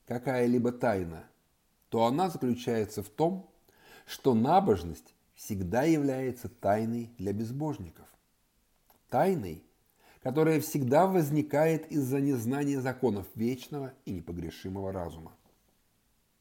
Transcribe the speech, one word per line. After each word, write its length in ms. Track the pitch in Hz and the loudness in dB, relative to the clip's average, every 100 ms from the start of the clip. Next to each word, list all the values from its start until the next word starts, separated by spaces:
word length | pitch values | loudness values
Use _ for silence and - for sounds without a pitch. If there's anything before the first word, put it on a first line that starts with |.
| - | -8
какая-либо 640 | 120 139 127 120 123 120 | -6 -2 0 2 2 2
тайна, 540 | 123 123 98 85 80 - _ _ _ _ _ - | 0 0 0 -2 -10 -18 _ _ _ _ _ -4
то 160 | 117 117 | 2 2
она 240 | 143 185 | 2 0
заключается 720 | 151 127 117 - 113 101 - | 0 -2 0 0 0 -2 -4
в 60 | 98 | -8
том, 400 | - 165 190 - _ _ _ - - - | 0 0 0 -10 _ _ _ -20 -20 -18
что 280 | - 143 | -2 2
набожность 840 | 113 127 185 196 95 82 78 - _ _ | 4 6 4 4 2 0 -12 -16 _ _
всегда 500 | - - 101 90 113 | -18 -8 -6 -2 2
является 640 | 156 156 139 131 131 123 - | 4 4 2 -2 -4 -6 -12
тайной 600 | - 98 107 113 117 113 - | -4 0 2 0 -4 -6 -6
для 160 | 95 | -4
безбожников. 720 | 101 113 135 151 120 87 - - _ _ _ _ _ _ _ _ _ - | -2 -4 -4 -4 -6 -10 -16 -20 _ _ _ _ _ _ _ _ _ -2
Тайной, 540 | 120 185 175 92 80 - _ _ _ _ - | 2 2 2 -4 -10 -16 _ _ _ _ -10
которая 380 | 131 131 160 156 | -4 2 4 2
всегда 480 | - 147 127 143 190 | 0 -2 4 4 6
возникает 840 | 185 143 151 - 143 160 156 156 | 4 2 0 2 2 2 2 -2
из-за 280 | 156 127 139 | -4 0 0
незнания 640 | 139 131 113 139 143 139 | 0 0 0 -2 -2 -2
законов 460 | 127 123 127 101 90 110 | -2 0 0 0 -6 -4
вечного 580 | 113 127 - 143 135 - - | -2 -2 -8 -10 -10 -12 -10
и 60 | |
непогрешимого 800 | 92 80 85 85 - 95 95 98 | -10 -8 -8 -8 -10 -10 -6 -6
разума. 440 | 95 85 80 80 - _ _ _ _ _ _ _ _ _ _ | -6 -8 -10 -18 -20 _ _ _ _ _ _ _ _ _ _